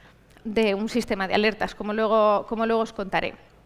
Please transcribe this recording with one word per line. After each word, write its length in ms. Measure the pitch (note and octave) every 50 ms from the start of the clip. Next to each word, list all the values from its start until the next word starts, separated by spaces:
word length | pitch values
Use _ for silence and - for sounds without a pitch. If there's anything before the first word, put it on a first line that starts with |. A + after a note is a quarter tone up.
| - - - _ _ _ - - -
de 320 | A3+ G#3 A3+ A3 G#3+ G3
un 140 | G3 G#3+ A3
sistema 360 | - B3 A3 - A3 G3 G3
de 100 | F#3 -
alertas, 380 | G3+ G#3 A3 G#3 - F#3 F#3+ -
como 200 | - G3+ G#3 G#3+
luego, 520 | A3 A3 G#3+ G#3+ A3 G#3+ G#3+ G#3 G3+ - -
como 180 | A#3+ G#3+ A3+
luego 160 | A3+ A3+ A3+
os 100 | A3+ A3+
contaré. 420 | - - G3+ F#3+ - E3 - - - - - - _ - -